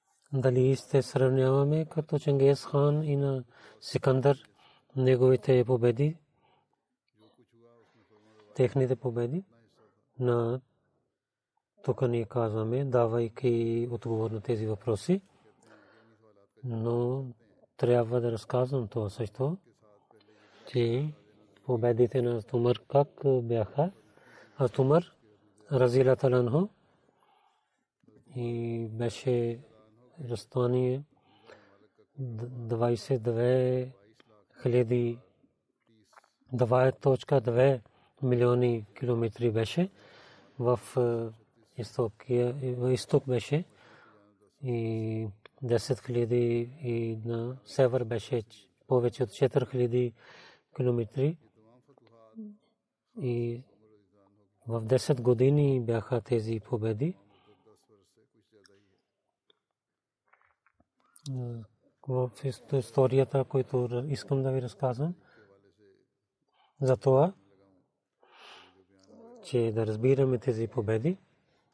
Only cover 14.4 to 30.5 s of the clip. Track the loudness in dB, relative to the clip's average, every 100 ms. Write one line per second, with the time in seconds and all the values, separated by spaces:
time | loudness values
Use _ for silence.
14.4 | -4 -4 -4 -4 -2 -2 0 -2 -4 _
15.4 | _ _ _ -20 _ _ _ _ _ _
16.4 | _ _ -8 -4 -2 -2 -2 -4 -8 -16
17.4 | _ _ _ -2 2 2 2 0 -2 -4
18.4 | -2 -2 0 -2 -4 -4 -6 -6 -8 -4
19.4 | -4 -6 _ _ _ _ _ _ _ _
20.4 | _ -20 -6 0 0 0 -4 -8 _ _
21.4 | _ _ -4 0 2 2 2 2 -2 -2
22.4 | -4 0 2 0 0 0 0 0 0 0
23.4 | 0 -2 -2 -2 -2 -4 _ _ _ -20
24.4 | -12 -2 -2 2 4 4 2 _ _ _
25.4 | _ _ -2 2 4 4 4 4 2 2
26.4 | 2 0 -2 _ _ _ _ _ _ _
27.4 | _ _ _ _ _ _ _ -20 _ -8
28.4 | -6 -6 -6 -6 -6 -4 -4 -4 -2 0
29.4 | 0 -4 -12 _ _ _ _ -14 -10 -10
30.4 | -6